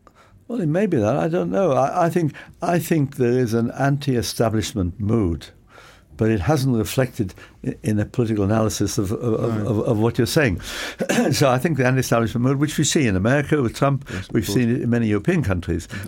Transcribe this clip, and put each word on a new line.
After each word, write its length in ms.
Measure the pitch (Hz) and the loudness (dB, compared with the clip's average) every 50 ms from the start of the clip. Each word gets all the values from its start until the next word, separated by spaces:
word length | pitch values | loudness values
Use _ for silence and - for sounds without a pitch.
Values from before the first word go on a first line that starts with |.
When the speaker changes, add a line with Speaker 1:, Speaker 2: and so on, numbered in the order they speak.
| _ - _ - - _ - - _ - | _ -20 _ -20 -20 _ -20 -20 _ -10
Speaker 1:
Well, 100 | 233 247 | -6 -4
it 60 | 180 147 | -2 0
may 180 | 151 180 214 | 0 0 0
be 120 | 196 170 123 | 0 2 2
that. 180 | 101 107 131 | 2 2 2
I 140 | 156 165 165 | 0 0 0
don't 200 | 165 185 180 170 | 0 -2 -2 0
know. 220 | 185 196 196 165 | 0 0 2 2
I, 360 | 131 127 131 - - 185 165 170 | 2 2 0 0 0 0 0 2
I 20 | |
think, 240 | 170 180 165 139 - - - - - - | 2 0 0 -2 -4 -6 -18 -20 -14 -8
I 160 | - 170 175 170 | -2 0 0 0
think 380 | 170 - 170 156 139 135 - | 0 2 2 2 0 0 0
there 240 | - 123 117 123 127 | 0 2 2 4 2
is 140 | 127 107 110 | 2 2 2
an 180 | 117 117 117 | 0 0 0
anti-establishment 1300 | - - 131 139 143 139 - 139 127 117 101 - - - 120 110 104 110 - - - 104 92 87 87 - | -2 0 0 0 0 0 0 0 0 0 0 -2 0 0 0 2 2 0 -2 -2 -2 -2 -2 -2 -2 -4
mood 480 | 104 104 113 117 101 85 82 73 - - - - _ _ - - - - - - _ - - - | -2 0 2 2 2 0 0 -4 -6 -14 -20 -20 _ _ -20 -20 -20 -20 -20 -20 _ -10 -4 0
but 120 | 113 110 | 2 2
it 100 | 113 104 | 2 2
hasn't 340 | 82 - 156 147 131 135 123 110 | 2 2 2 2 2 2 0 0
reflected 560 | 104 - - 131 131 123 - - 104 92 - - - - - - - | 0 -2 0 -2 -2 -2 -2 -4 -6 -6 -6 -14 -20 -20 -18 -10 -8
i-, 100 | 139 - - - | -8 -8 -6 -4
in 160 | - 107 104 | -2 0 0
a 60 | 101 | -2
political 380 | 92 - - 120 110 113 104 98 | -2 0 -2 0 0 2 0 2
analysis 540 | 95 110 110 110 107 - - 104 95 - - | 2 2 2 0 0 0 -2 -2 -2 -2 -2
of, 140 | 101 92 | -2 -2
of, 220 | 113 - - 120 110 | -4 -4 -2 -2 -2
of, 300 | - 120 117 110 107 104 | -2 -2 -2 -2 -2 -2
Speaker 2:
No. 40 | 127 | -2
Speaker 1:
of, 100 | 110 104 - 143 | 0 0 0 0
of 120 | 117 104 | 0 2
what 180 | 110 117 113 - | 0 0 0 0
you're 100 | 117 - | 0 0
saying. 340 | - 165 147 117 87 - - - - - - - - - | 2 2 2 2 0 -2 -6 -8 -10 -10 -10 -10 -8 -8
<clears throat> 320 | - - 202 226 240 170 | -4 -2 0 0 2 2
So 180 | 139 - 147 131 | 2 2 2 2
I 80 | 123 127 | 2 2
think 200 | 131 180 156 139 | 0 0 0 2
the 80 | 127 | 2
anti-establishment 580 | 127 131 131 123 - 127 117 117 104 - 117 120 | 2 2 2 2 2 2 2 2 2 0 0 0
mood, 120 | 131 143 135 | 0 2 0
which 180 | 151 151 - - | 0 -2 0 0
we 60 | 147 | 0
see 240 | - - 180 139 113 | 0 2 2 2 2
in 80 | 95 | 2
America 460 | 92 95 113 135 147 139 - 156 151 | 2 2 2 2 2 0 0 0 0
with 140 | 127 107 - | 0 0 0
Trump, 300 | - 143 139 139 - - - | 0 0 0 0 -2 -4 -8
Speaker 2:
Yes, 160 | - 92 95 - | -10 -10 -8 -4
of 60 | - | -2
Speaker 1:
we've 120 | 117 107 | -2 0
Speaker 2:
course. 80 | - 101 | 0 0
Speaker 1:
seen 140 | 131 123 113 | 2 2 2
it 120 | 120 135 | 0 0
in 80 | - 117 | 0 0
many 180 | 117 120 113 107 | 0 2 2 2
European 360 | 104 101 101 - 185 170 139 | 0 0 0 0 0 0 0
countries, 440 | 95 92 87 - - 85 87 - - - 101 98 | 0 -2 -2 -2 -4 -4 -4 -4 -8 -12 -12 -10